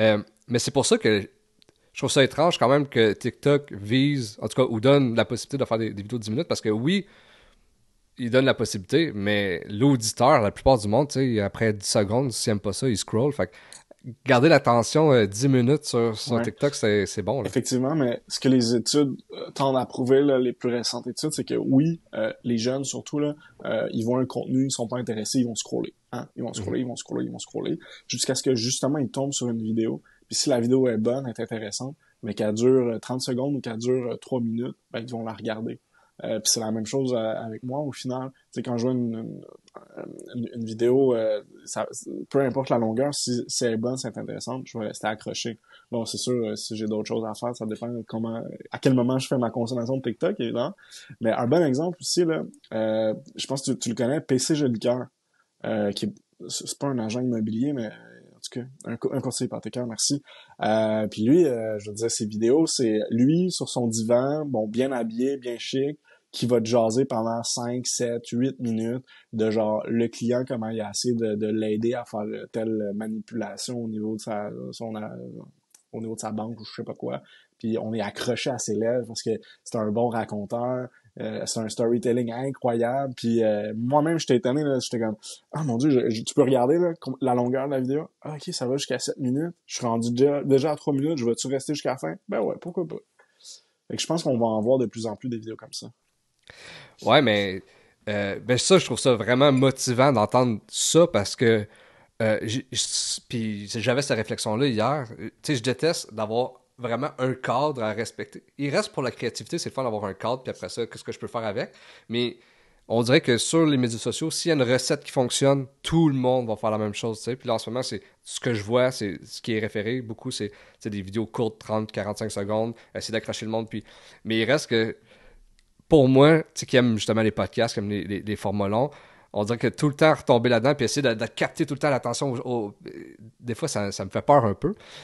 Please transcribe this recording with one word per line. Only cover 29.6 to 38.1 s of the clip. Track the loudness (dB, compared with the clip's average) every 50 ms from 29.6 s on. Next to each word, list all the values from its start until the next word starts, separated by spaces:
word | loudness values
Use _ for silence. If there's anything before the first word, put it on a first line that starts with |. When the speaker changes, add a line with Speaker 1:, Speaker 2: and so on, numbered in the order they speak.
| -2
Speaker 2:
vidéo. | -2 0 0 0 0 -2 -4 _ _ _ _ _ -8
Puis | -4
si | -2 0 2
la | 2 2
vidéo | 2 4 4 4 4 4
est | 2
bonne, | 2 2 0 0 0 -2 -6
est | -6 -8
intéressante, | -8 -6 -6 -6 -6 -6 -8 -8 -8 -8 -12 _ _ _ _ _ -8
mais | -8 -4
qu'elle | -2 -2 0 0
dure, | 4 4 6 6 6 4 2
euh, | 0 -4
trente | -4 -6 -6 -4 -4
secondes | -4 -2 -2 -2 -2 -2
ou | -4
qu'elle | -4 -6 -6 -4
dure, | -2 0 0 0 0 -4 -8
euh, |
trois | -8 -6 -4 -4 -2
minutes, | -2 -2 -2 -4 -4 -6 -8 _ _ _
ben, | -10 -10
ils | -10 -8
vont | -8 -8 -8
la | -8 -10
regarder. | -8 -6 -6 -4 -4 -6 -8 -10 -12 _ _ _ _ _ _ _ -10 -6
Euh, | -4 -4 -2
puis | -2 -2
c'est | -2 0
la | 0 -2 -2
même | -4 -4
chose, | -2 -2 -2 0 0 0
euh, | 0 -2 -2 -4 -4 -6
avec | -8 -10 -10 -8
moi, | -8 -6 -6
au | -6 -6 -8
final. | -8 -6 -6